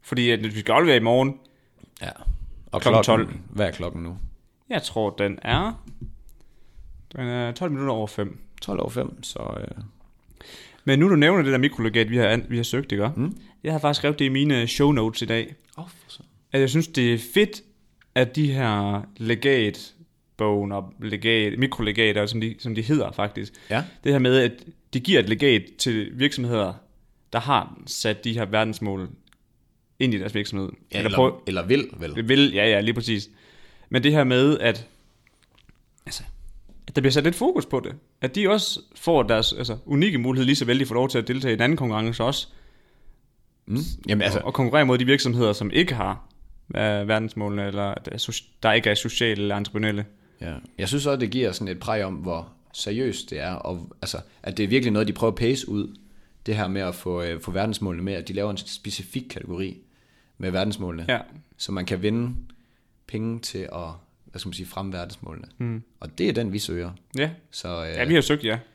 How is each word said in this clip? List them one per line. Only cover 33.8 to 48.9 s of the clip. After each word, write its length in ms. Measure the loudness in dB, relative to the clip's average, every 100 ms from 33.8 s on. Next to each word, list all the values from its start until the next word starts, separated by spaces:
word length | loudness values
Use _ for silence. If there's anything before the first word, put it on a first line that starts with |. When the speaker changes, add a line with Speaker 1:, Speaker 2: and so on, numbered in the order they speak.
| -2
Speaker 1:
Men 140 | 2
det 80 | 4
her 120 | 4
med, 340 | 6 6 6 6
at, 280 | 2 0 -8 _ _ _ _ _ _ _ -20 _ _ _ -14
altså, 180 | -12 -12 -14 -16 -18 -20 -18 -4
at 80 | 2
der 60 |
bliver 100 | 4
sat 120 | 4
lidt 120 | 2 2
fokus 300 | 2 2 -2
på 140 | -4
det. 160 | -4 -12 _ _
At 140 | -4 0
de 140 | 2
også 300 | 2 0 -6 -12 -6
får 280 | 2 4
deres, 300 | 4 2 2
altså, 240 | -2 -6 -8 0
unikke 320 | 2 4 2
mulighed, 280 | 0 2 2
lige 100 | 2
så 100 | 2
vel 140 | 2
de 60 | 2
får 100 | 0
lov 140 | 0
til 80 | 0
at 100 | -2
deltage 240 | -2 0
i 40 | 2
en 60 |
anden 160 | 2 2
konkurrence 460 | 0 0 -2 0
også. 240 | -2 -2 -8 -16 -20 _ _ _ -20 -20 _ _ _ _ -4
Speaker 2:
Mm. 120 | -4 -4 -6 -2
Jamen, 120 | 2
altså 180 | 2 0
Speaker 1:
Og, 60 | -2
og 80 |
konkurrere 320 | 0 4 4 4
mod 120 | 4
de 80 | 4
virksomheder, 480 | 4 4 2 2
som 180 | 2 2
ikke 220 | 2 2
har, 340 | 0 -4 -4 -12 _ -20 -20 -8 -2
øh, 320 | 0 0 0
verdensmålene, 600 | 0 0 -4 -4 -2 -4
eller 260 | -2 -4
der 180 | -4 -8
er 60 | -8
soci-, 320 | -6 -8 -12 _
der 80 | 2
ikke 160 | 4
er 60 | 4